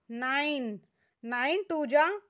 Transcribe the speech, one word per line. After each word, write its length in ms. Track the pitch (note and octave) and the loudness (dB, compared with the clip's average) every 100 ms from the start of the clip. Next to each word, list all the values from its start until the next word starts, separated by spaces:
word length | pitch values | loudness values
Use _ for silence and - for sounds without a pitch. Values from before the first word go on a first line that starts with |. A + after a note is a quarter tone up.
| - | -14
नाइन, 540 | A#3 B3+ C#4 D4 D4 A#3 G#3 - _ _ _ | -8 -2 0 0 -2 -4 -8 -14 _ _ _
नाइन 380 | A#3 B3 C4 F#4 G4 | -6 -2 0 0 -2
टू 160 | D#4+ C#4 | -4 4
जा 200 | C#4+ E4 G#4 - | 4 4 0 -10